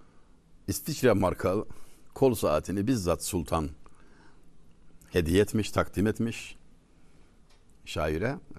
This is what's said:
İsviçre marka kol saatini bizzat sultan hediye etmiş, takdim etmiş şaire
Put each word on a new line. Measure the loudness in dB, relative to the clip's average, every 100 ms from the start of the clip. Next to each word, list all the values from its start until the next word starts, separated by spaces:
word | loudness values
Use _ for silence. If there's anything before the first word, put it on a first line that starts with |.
| -20 -20 -20 -20 -20 -10 -6
İsviçre | -6 -4 4 4
marka | 6 4 2 0 0 -2 -8 -12 -16 -12
kol | 2 2
saatini | 4 2 2 0 -2 0
bizzat | 0 0 0
sultan | -2 -4 -2 -2 -2 -8 -18 -20 -20 -20 -20 -20 -20 -20 -20 -20 -20 -20 -4
hediye | 0 2 4
etmiş, | 4 0 -2
takdim | -2 0 0 0
etmiş | 0 -4 -6 -14 -18 -20 -20 _ -20 -20 -20 -20 -20 -20 -20 -20 -20 -8
şaire | -4 -2 0 -2 -6 -10